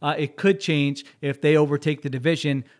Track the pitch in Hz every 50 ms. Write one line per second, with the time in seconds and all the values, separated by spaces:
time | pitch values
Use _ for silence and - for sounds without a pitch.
0 | - 147 151 - 151 143 - - - 196 190 196 - - 160 147 143 143 139 -
1 | - - - _ - 143 135 - - 147 156 151 151 139 147 143 - 156 151 147
2 | - 139 131 131 120 165 165 - - 147 139 135 127 - _ _